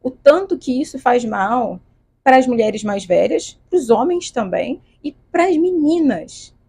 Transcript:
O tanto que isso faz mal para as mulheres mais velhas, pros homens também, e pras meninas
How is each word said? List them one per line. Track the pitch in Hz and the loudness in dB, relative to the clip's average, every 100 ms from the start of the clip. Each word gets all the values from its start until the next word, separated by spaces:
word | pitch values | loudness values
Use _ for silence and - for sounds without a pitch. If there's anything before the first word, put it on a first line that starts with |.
O | 254 | -10
tanto | - 285 330 392 349 | 2 4 4 -2 -8
que | - 254 | -4 -6
isso | 302 262 | -6 -6
faz | 269 247 | -2 -2
mal | 240 208 196 247 214 185 _ _ _ _ | -2 -4 -2 -2 -4 -8 _ _ _ _
para | 269 262 | 4 4
as | 254 | 4
mulheres | 233 214 214 | 0 0 -2
mais | 214 202 | -6 -6
velhas, | 180 170 196 330 - - _ | 0 2 2 -2 -6 -20 _
pros | 359 240 | -2 2
homens | 220 294 349 - | 0 2 -4 -6
também, | 247 196 170 - 302 _ _ | -8 -4 -4 -4 -8 _ _
e | 294 - _ | -14 -14 _
pras | 320 359 311 | 0 2 2
meninas | 349 359 294 339 294 180 - - - _ | 2 2 0 2 2 0 -8 -20 -20 _